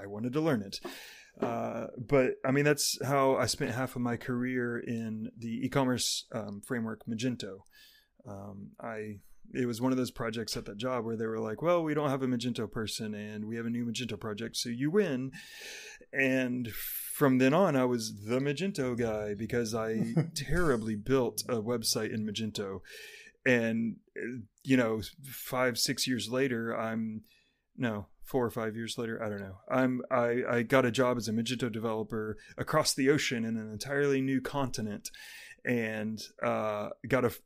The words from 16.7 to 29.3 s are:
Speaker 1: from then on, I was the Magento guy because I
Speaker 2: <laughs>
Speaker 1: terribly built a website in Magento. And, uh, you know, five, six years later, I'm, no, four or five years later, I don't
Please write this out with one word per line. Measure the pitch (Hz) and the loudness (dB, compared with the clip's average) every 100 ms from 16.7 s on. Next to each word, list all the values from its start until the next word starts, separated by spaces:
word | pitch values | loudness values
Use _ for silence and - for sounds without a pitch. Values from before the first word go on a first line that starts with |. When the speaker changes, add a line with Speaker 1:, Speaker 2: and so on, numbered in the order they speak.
Speaker 1:
from | - - - - - 143 127 | -6 -8 -8 -8 4 6 8
then | 131 | 8
on, | 160 190 135 | 8 6 6
I | 127 | 4
was | 120 110 107 104 | 2 -2 -6 -2
the | 123 | 0
Magento | 143 143 196 190 127 120 | 0 0 -2 0 -2 0
guy | 117 107 107 | 0 0 -2
because | 104 110 120 113 113 | -4 -2 0 0 0
I | - 208 113 135 | 0 0 2 2
Speaker 2:
<laughs> | - - | 0 -2
Speaker 1:
terribly | - 160 - 120 110 107 | 0 4 6 4 2 -2
built | 110 131 120 - - | 2 4 4 0 -2
a | 120 | -2
website | 107 120 110 120 107 | 0 -2 0 0 0
in | 110 107 | -2 -2
Magento. | 104 110 107 98 95 - - - - - _ 131 | -2 -4 -4 -6 -6 -10 -18 -18 -18 -20 _ 4
And, | 123 113 113 113 - _ - | 4 4 2 0 -4 _ -8
uh, | 113 127 107 _ | -8 -8 -12 _
you | - 131 | 2 4
know, | 113 110 98 - 139 | 4 0 -4 -10 -16
five, | 120 - 131 127 117 | -12 -6 0 0 2
six | - 123 127 | 0 0 0
years | 123 104 | -2 0
later, | 127 135 117 117 110 | 0 2 0 -2 -2
I'm, | 113 113 110 110 - _ _ _ _ - | -2 -2 -4 -6 -12 _ _ _ _ -4
no, | 123 107 92 - | -2 -2 -6 -14
four | - 135 120 | -2 0 0
or | |
five | 120 110 110 | 0 -4 -4
years | 113 - | -6 -4
later, | 113 113 | -4 -4
I | |
don't | 110 | -4